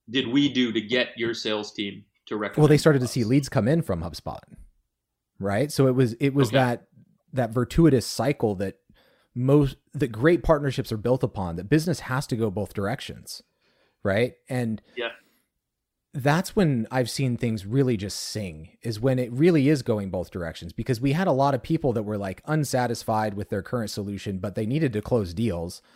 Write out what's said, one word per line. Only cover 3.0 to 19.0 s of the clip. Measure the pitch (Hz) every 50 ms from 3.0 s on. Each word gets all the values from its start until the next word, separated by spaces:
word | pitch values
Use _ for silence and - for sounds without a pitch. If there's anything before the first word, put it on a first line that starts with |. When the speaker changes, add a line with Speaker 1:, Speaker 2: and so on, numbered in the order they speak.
| 123
Speaker 1:
us? | 117
Speaker 2:
see | - 135 110
leads | 104 127 147 139 -
come | - 120 101 120
in | 156 170
from | 156 - 95 85
HubSpot, | 80 85 71 - - - - - - _ - - - - _ _ _ _ _ _ _ _ _ _ _ _ _ _
right? | 98 98 98 107 143 151
So | - - 135 131
it | 127
was, | 131 131 113 113
it | - 143 139 135
was | 143 135 110
Speaker 1:
Okay. | 117 135
Speaker 2:
that, | 127 123 120 - - _ _ - - _ _ _ _ _ -
that | 127 120 110
virtuitous | 110 123 120 - - 165 170 156 135 120 -
cycle | - - - 113 135 147 - - 110 101
that | 90 98 98 - - _ _ _ _ _ _ _ _ _ _ _
most, | 123 127 135 139 151 139 135 - - _ _ -
that | 139 151 127 110
great | 107 127 165 180 170 -
partnerships | 165 160 147 147 139 123 - 127 - 113
are | 107
built | 101 120 127 135 -
upon, | 101 - - 92 87 85 82
that | 92 101
business | 147 160 156 180 151 -
has | - - 131 135 - -
to | 139 110
go | 113 107
both | 90 104 98 - -
directions, | - 98 98 127 - - - - - - - - - - _ _ _ _ _ _ _ _ _ _ _ -
right? | 101 95 107 120 123 - _ _ -
And | 135 123 120 113 110 104 - _ _
Speaker 1:
Yeah. | 123 117 113 - - _ _ _ _ _ _ _ _ _ _ _ _ _ _ _ _ _ _ -
Speaker 2:
that's | 147 120 143 147 170 190 - -
when | 220 185 156 135 117 110 -
I've | - 131 123 113
seen | - - 139 127 120
things | 110 - 117 110 101 95
really | 101 117 139 135 127 120 95
just | 98 95 - -
sing, | - - - 107 104 90 80 78 78 - - _
is | - 117 113 104